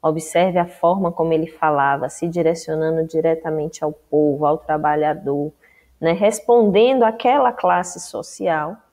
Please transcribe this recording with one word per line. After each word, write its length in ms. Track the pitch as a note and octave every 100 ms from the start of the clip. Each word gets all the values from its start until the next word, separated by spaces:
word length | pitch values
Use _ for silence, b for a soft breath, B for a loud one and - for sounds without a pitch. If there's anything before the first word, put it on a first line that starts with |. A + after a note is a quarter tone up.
Observe 560 | D#3 D#3 D#3 E3+ F#3 F3+
a 80 | F3
forma 460 | - E3+ F#3+ F3+
como 220 | E3+ E3
ele 120 | D#3+ D#3+
falava, 640 | - D#3+ D3 C#3 C#3 B2
se 180 | - E3+
direcionando 760 | E3+ D#3+ E3 D#3+ D#3 D#3+ D#3+ D#3+
diretamente 800 | D#3+ E3 D#3+ E3 D#3 D3+ -
ao 80 | D3+
povo, 540 | D3+ _ D3+ D3+ C#3 D3
ao 120 | D3+
trabalhador, 920 | - D#3 D3+ D3+ D3+ D#3 C3+ C#3+ D3 _ b b b _
né, 120 | D#3+
respondendo 920 | E3+ G#3 A3+ - A#3+ G#3+ G3 A#3 C4
àquela 480 | A3+ A3+ B3+ C4+ B3+
classe 480 | - F3+ F3+ F3+ -
social 800 | - - - - F#3+ D#3 D3+ A3 _